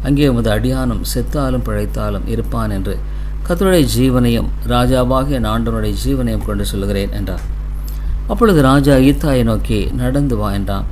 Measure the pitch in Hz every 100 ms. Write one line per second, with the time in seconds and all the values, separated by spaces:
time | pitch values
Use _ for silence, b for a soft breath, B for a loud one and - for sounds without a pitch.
0 | - 139 147 120 113 107 120 131 127 107
1 | - 131 117 151 135 127 113 104 104 -
2 | 107 101 - 113 110 117 110 98 98 92
3 | B B B B - 170 190 180 131 113
4 | 131 127 120 117 - - - 120 123 127
5 | 123 127 139 139 107 113 117 113 107 104
6 | 131 135 120 107 107 101 101 101 98 98
7 | 101 104 101 92 - - - - B B
8 | B B - 208 233 170 131 139 143 135
9 | 131 143 160 131 113 107 - 107 87 -
10 | 123 135 143 113 104 101 98 98 98